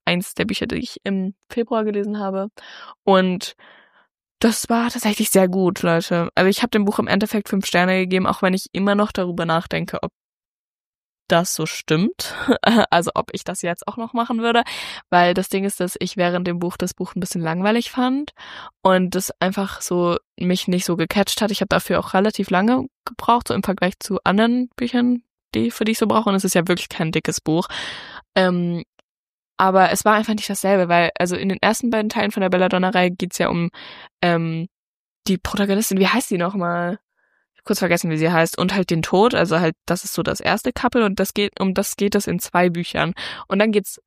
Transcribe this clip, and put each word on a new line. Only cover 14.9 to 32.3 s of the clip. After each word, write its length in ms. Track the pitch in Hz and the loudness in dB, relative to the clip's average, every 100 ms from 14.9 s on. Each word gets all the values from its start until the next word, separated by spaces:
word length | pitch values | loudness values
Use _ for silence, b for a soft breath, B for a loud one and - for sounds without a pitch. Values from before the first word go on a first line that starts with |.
| B - | B 2
Weil 240 | 175 175 | 4 4
das 140 | 180 190 | 2 0
Ding 160 | 196 | -2
ist, 140 | 196 - | -2 -2
dass 160 | 180 - | -4 -4
ich 160 | 180 - | -6 0
während 300 | 175 175 180 | 0 0 -2
dem 120 | 175 | -2
Buch 180 | 175 - | -4 -2
das 180 | 180 | -6
Buch 200 | - 180 | -6 -8
ein 60 | 180 | -6
bisschen 200 | 175 175 | -4 -4
langweilig 480 | 160 170 202 233 - | -2 0 2 0 -2
fand 420 | - 247 269 294 - B B B _ | -2 0 0 -4 -12 B B B _
und 320 | 190 185 180 | 2 4 2
das 160 | 180 - - | -2 -4 -2
einfach 400 | 185 196 196 - | -2 -2 -4 -6
so 360 | - 180 175 170 _ - | -2 0 2 0 _ -4
mich 320 | 180 180 - | 0 0 0
nicht 160 | 180 | -2
so 120 | 185 170 | 0 -2
gecatcht 440 | 160 208 196 - | 0 0 0 0
hat. 100 | 220 | -2
Ich 100 | 202 | -2
habe 80 | 196 | 0
dafür 320 | 175 - 170 | 0 0 -2
auch 140 | - | 0
relativ 360 | 190 208 - 196 | 0 0 0 0
lange 360 | 180 214 254 262 _ | 2 2 2 -2 _
gebraucht, 440 | - - - 240 - | -16 -4 2 2 2
so 60 | |
im 80 | - | -4
Vergleich 380 | 196 190 180 - | -2 0 -2 -2
zu 180 | - 185 | -6 -2
anderen 460 | - 196 233 247 254 | 0 2 2 2 -2
Büchern, 480 | - 240 247 247 247 _ _ - | -4 -2 0 2 0 _ _ -8
die, 160 | 220 233 | -2 -2
für 140 | - | 0
die 80 | 220 | 0
ich 60 | 226 | 2
so 80 | 214 | 2
brauche. 240 | 220 220 | 2 2
Und 40 | |
es 100 | 190 | 2
ist 100 | 190 | 4
ja 120 | 185 170 | 2 2
wirklich 220 | 175 - | -2 -2
kein 240 | - 160 | -4 -2
dickes 280 | 160 - - | 0 -2 -4
Buch. 280 | - 160 - B B B B B _ | 0 0 0 B B B B B _
Ähm, 480 | 190 185 180 175 170 - _ _ _ _ _ _ - | 0 2 2 -2 -4 -8 _ _ _ _ _ _ 0
aber 360 | 190 190 175 | 4 6 4
es 120 | - | 4
war 100 | 214 | 4
einfach 200 | 214 220 | 2 2
nicht 160 | 214 - | -4 -4
dasselbe, 380 | 196 190 196 175 | -2 2 2 4
weil, 220 | 170 170 - | 4 4 2
also 180 | 175 180 | 0 0
in 140 | 196 | -2
den 80 | 185 | 0
ersten 300 | 196 226 233 | 0 2 0
beiden 180 | 226 214 | 0 0
Teilen 220 | 214 208 | 0 -2